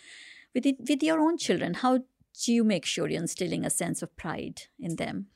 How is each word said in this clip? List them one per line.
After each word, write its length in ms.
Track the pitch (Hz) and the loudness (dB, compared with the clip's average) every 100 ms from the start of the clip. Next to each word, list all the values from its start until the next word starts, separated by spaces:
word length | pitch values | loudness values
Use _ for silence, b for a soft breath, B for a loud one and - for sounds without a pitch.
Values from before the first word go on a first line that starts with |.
| B B B B B | B B B B B
With 120 | 254 277 | 0 2
it, 100 | 269 - | 2 0
with 160 | 285 | 2
your 180 | 302 320 | 2 4
own 180 | 311 339 | 2 2
children, 340 | - 175 - | 0 0 0
how 280 | 180 254 254 262 _ _ - | 0 2 2 0 _ _ -6
do 80 | - | 2
you 120 | 233 | 4
make 200 | 220 185 | 4 2
sure 240 | - - 156 | 0 -2 -2
you're 140 | 160 | -2
instilling 420 | 165 - 180 156 | -4 -4 -4 -2
a 60 | 160 | -2
sense 320 | - 170 160 | -2 -2 -4
of 120 | 175 | -6
pride 500 | - 170 - - - - - | -8 -8 -8 -8 -12 -18 -10
in 180 | 170 160 | -6 -4
them? 300 | - - 202 | -4 -6 -10